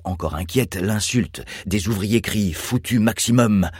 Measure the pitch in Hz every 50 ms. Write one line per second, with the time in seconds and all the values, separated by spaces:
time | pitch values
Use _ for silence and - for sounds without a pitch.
0 | - 95 92 85 85 80 73 78 90 82 - 127 120 92 - 95 90 104 110 107
1 | 101 - - 127 95 87 - - - - - - - 98 87 107 85 104 117 98
2 | 98 104 113 113 98 - - 107 104 92 78 - - - 123 127 - - 120 117
3 | 107 113 107 - - - 117 123 120 110 104 98 90 85 -